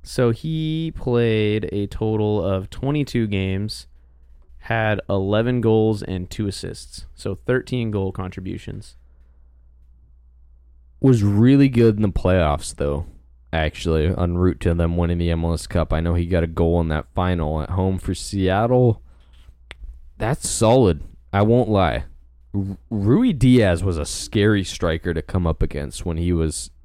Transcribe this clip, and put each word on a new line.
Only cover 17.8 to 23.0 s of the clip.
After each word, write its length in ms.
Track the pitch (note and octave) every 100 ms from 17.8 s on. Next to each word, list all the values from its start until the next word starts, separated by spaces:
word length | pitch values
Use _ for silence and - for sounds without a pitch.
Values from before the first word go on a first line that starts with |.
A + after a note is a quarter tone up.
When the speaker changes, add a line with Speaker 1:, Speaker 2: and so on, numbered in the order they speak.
| F#2+ F#2+
Speaker 2:
for 160 | -
Seattle. 880 | F#2 - G2 F#2 F#2+ A#2 B2+ B2 A2 - - - - - - - - - - - -
That's 320 | A2 D3 -
solid. 560 | - A2 B2+ A2 D#2 - - -
I 100 | G2
won't 260 | G#2+ A#2+ A2+
lie. 380 | G#2 F2 A1+ - - - - -
R-, 240 | G2+ G2 F#2+ -
Ruidiaz 960 | A2